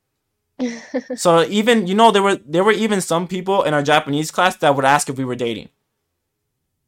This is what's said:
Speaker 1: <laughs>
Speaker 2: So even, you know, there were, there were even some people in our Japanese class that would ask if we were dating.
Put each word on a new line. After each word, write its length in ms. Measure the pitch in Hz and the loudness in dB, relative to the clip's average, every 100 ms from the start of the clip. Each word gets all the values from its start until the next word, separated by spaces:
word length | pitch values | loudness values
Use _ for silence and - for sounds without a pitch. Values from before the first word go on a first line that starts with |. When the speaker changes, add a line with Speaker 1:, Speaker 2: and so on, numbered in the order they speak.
| _ _ _ _ _ - | _ _ _ _ _ -10
Speaker 1:
<laughs> 580 | 254 233 - 262 - 254 | -8 -8 -10 -10 -8 -4
Speaker 2:
So 280 | - 165 160 | 2 2 2
even, 380 | 202 220 226 180 | 0 2 2 0
you 80 | |
know, 160 | 196 226 | 4 4
there 120 | 202 | 4
were, 140 | 196 190 | 2 -2
there 280 | - 160 | -2 0
were 80 | 202 | 2
even 280 | 208 214 202 | 2 0 -2
some 280 | - 170 180 | -2 -4 -4
people 340 | 185 185 196 | -6 -2 -2
in 100 | 151 | 0
our 80 | 151 | 0
Japanese 480 | 143 151 147 143 156 | 2 2 0 -4 -4
class 260 | - 180 - | -2 -2 0
that 180 | 156 139 | 0 2
would 80 | |
ask 240 | 135 147 - | 2 2 0
if 80 | 131 | -6
we 80 | |
were 120 | 131 120 | -6 -4
dating. 320 | 120 107 65 _ _ _ _ _ _ _ _ _ _ _ | -6 -6 -12 _ _ _ _ _ _ _ _ _ _ _